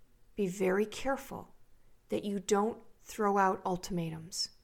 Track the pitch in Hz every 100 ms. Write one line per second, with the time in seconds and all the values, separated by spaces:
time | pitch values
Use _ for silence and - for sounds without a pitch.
0 | - _ - - 190 196 185 190 214 -
1 | 262 262 - - - - - - - -
2 | - - 208 202 - 202 220 247 - -
3 | - - 208 202 190 - 190 180 - 175
4 | 165 160 165 - - -